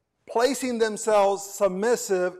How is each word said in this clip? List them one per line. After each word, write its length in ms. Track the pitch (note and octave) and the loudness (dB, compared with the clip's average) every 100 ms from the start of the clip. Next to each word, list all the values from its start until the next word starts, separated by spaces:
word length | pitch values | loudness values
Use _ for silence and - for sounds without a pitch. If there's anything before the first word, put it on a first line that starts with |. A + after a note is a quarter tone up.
| _ _ - | _ _ -4
placing 480 | A3+ B3+ C4+ B3+ A#3 | 0 2 0 -4 -2
themselves 640 | A3 G#3 - G#3 G3 F#3+ | -2 -2 0 4 4 0
submissive 960 | - - G3 F#3 A3 A#3 - F#3 F3+ F3+ | -6 -2 0 0 0 0 0 0 -2 -4